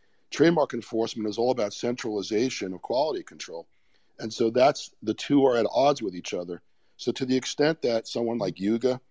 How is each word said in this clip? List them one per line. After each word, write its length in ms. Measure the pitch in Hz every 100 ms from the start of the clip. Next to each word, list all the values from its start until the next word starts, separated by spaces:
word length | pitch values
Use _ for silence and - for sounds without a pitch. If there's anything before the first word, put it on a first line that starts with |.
| _ _ _
Trademark 440 | - 160 170 135
enforcement 540 | 117 - 113 113 120 107
is 100 | 107
all 120 | 123
about 220 | 120 101
centralization 1000 | - 120 123 123 107 95 110 127 - 95
of 80 | 90
quality 400 | - 123 156 107
control. 440 | - 78 - 82 - _ _ _ _ -
And 140 | 113
so 180 | - 113
that's, 400 | 120 139 - - _
the 120 | 107
two 320 | 110 - 143 135
are 100 | 117
at 100 | 104
odds 300 | 123 143 139
with 120 | 104
each 200 | 90 -
other. 260 | 92 87 87 - _ _ -
So 120 | -
to 120 | 120
the 120 | 131 131
extent 440 | - - 151 160
that 240 | 123 113 -
someone 300 | 120 117 117
like 240 | 95 87
Yuga 400 | 98 117 127 123 -